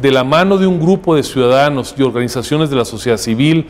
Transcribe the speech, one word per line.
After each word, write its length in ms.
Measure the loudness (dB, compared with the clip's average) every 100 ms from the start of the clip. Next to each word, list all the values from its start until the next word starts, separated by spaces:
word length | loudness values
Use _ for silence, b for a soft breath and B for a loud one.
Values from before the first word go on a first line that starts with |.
de 120 | 0
la 100 | 2
mano 360 | 2 2 2 2
de 80 | 2
un 120 | 2
grupo 380 | 0 0 2 0
de 60 |
ciudadanos 720 | 0 0 2 4 2 -2 -6 -2
y 60 |
organizaciones 640 | -2 0 -4 -4 -4 -2 0
de 80 | -2
la 80 |
sociedad 320 | -4 -4 -2 -2
civil, 500 | -2 0 2 0